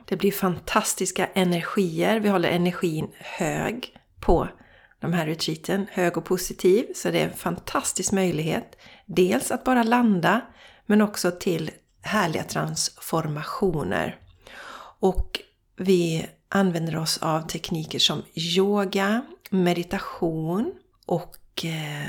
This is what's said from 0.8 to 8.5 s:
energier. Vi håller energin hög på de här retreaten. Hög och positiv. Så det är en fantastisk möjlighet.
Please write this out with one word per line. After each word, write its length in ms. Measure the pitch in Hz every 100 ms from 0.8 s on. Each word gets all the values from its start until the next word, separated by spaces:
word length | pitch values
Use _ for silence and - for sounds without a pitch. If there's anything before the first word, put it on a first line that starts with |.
| - - 180 - 180
energier. 920 | 196 185 170 - 214 180 160 180 220
Vi 80 | 208
håller 200 | 190 165
energin 640 | 175 175 175 180 156 208 -
hög 800 | - - 160 151 - 240 - - _ -
på 280 | - 165 156 - - - _ -
de 120 | 165
här 140 | 175 151
retreaten. 600 | 160 - 156 - 196 196
Hög 260 | - 175 170
och 80 |
positiv. 640 | - 185 - - 180 202 294
Så 160 | - 175
det 100 | 165
är 80 | 160
en 80 | -
fantastisk 760 | 180 180 - 285 - - 185
möjlighet. 680 | 196 180 151 160